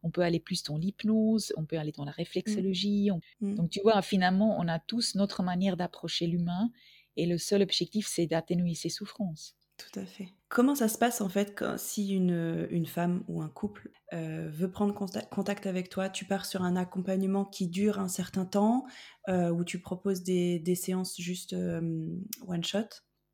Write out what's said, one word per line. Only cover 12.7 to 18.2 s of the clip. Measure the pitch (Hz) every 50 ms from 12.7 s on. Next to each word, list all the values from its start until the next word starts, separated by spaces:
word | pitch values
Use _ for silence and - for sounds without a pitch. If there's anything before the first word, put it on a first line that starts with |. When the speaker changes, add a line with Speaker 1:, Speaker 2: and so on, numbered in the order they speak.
Speaker 2:
une | 170 170 160
femme | - - 180 175 175 175 180 -
ou | - 170 170
un | 156 156
couple, | - - - 202 208 - - - _ _ _ -
euh, | 170 170 160 160 160 160 165 160
veut | 151 156 185 190
prendre | 185 - 208 208 202
conta-, | - 202 185 - 202
contact | - - - 202 190 196 202 202 -
avec | 196 180 185 180 -
toi, | - 190 190 190
tu | 190 - 196
pars | - 196 190 185
sur | - - 190
un | 180 180 180
accompagnement | 185 180 180 - 190 180 190 190 190 190 190 190 196 196
qui | 202 - - 190 175
dure | 170 185 202 214 208 202
un | 190 185
certain | 180 -